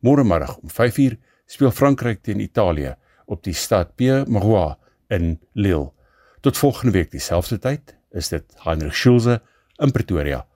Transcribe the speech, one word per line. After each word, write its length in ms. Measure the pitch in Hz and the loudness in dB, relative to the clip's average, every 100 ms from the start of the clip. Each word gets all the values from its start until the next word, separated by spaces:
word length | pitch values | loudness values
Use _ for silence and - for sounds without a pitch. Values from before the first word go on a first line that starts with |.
Môre 240 | 117 143 | 4 4
middag 320 | 117 82 67 - | 4 2 -2 -10
om 100 | - | -16
vyf 240 | - 120 - | -2 0 2
uur 140 | 135 117 _ _ | 0 0 _ _
speel 320 | _ - 135 - | _ 0 0 4
Frankryk 480 | 139 135 120 107 | 2 2 -2 -6
teen 160 | - 101 | -6 -6
Italië 540 | 101 - 95 78 69 - _ _ - | -4 0 0 0 -4 -10 _ _ -12
op 180 | 98 | -10
die 80 | - | -8
Stade 400 | 87 - 104 87 _ | -8 0 0 0 _
Pierre 240 | 127 135 - | 0 0 0
Mauroy 400 | 110 101 107 80 73 _ _ _ | 0 2 2 0 -6 _ _ _
in 220 | 101 85 82 _ | -2 -2 -4 _
Lille. 400 | - 98 82 69 _ _ _ _ _ | -2 0 0 -2 _ _ _ _ _
Tot 160 | 139 - | -2 2
volgende 400 | 143 - 123 95 | 0 0 0 0
week 160 | 82 | -2
dieselfde 480 | - - 87 - 107 | -6 -4 -4 -2 -6
tyd, 360 | 127 151 _ _ _ - | -6 -6 _ _ _ -10
is 160 | 78 | -6
dit 120 | 80 - _ | -8 -10 _
Heinrich 320 | - 80 76 - | -6 -4 -4 0
Schulze 460 | 127 123 117 117 _ _ _ _ | 4 4 4 -2 _ _ _ _
in 160 | 147 | -2
Pretoria 540 | 127 104 85 73 67 - | -2 -2 -2 -2 -4 -8